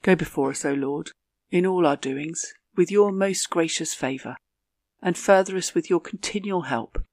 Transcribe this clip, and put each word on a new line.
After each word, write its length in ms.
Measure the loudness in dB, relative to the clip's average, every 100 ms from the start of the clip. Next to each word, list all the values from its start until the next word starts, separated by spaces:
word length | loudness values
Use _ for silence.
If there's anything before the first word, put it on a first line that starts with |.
Go 120 | 4
before 360 | 2 2 -2 -2
us, 140 | -2
O 80 | -4
Lord, 380 | -2 -4 -6 -8 -16 _ _ _
in 160 | 0 2
all 180 | 2
our 120 | 2 2
doings, 580 | -4 -6 -8 -8 -10 -14 _ 0
with 160 | 2
your 180 | 6 4
most 400 | 4 0 0 -2
gracious 420 | 0 0 -2 -6
favour, 440 | -4 -4 -4 -10 -14 _ _ _ _ _ _
and 160 | -4 -2
further 380 | 6 6 6 -2
us 180 | -2
with 160 | -2 2
your 80 | 0
continual 640 | 0 -10 -6 -6 -4 -4
help 420 | -2 -4 -4 -6 -6